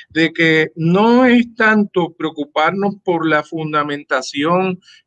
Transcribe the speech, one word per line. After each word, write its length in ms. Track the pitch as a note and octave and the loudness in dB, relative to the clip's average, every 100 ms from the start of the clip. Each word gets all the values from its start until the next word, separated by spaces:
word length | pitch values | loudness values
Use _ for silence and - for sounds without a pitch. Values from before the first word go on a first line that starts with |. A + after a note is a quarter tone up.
| - | -8
de 240 | D#3 D#3+ | -2 -2
que 400 | E3 D#3+ D#3+ D3+ - | 0 2 2 0 -2
no 480 | E3 F#3 A3 A#3+ | 0 2 4 4
es 300 | B3+ A#3+ A#3 | 4 4 0
tanto 580 | - A3 G#3+ G3+ F3+ D#3+ | 0 2 2 0 -2 -4
preocuparnos 840 | - D#3 - C#3+ D3+ D#3 G3 G3+ G3 | -6 -8 -8 -6 -2 -2 0 -4 -4
por 220 | - E3+ D#3+ | -4 -2 0
la 160 | D3+ | 0
fundamentación, 1400 | D3 E3 D#3 D3+ D3 C#3+ - E3+ E3 C#3+ D3+ F3+ F#3+ F3+ _ - | -2 -8 -4 -4 -4 -6 -4 -6 -4 -4 -2 0 -2 -6 _ -20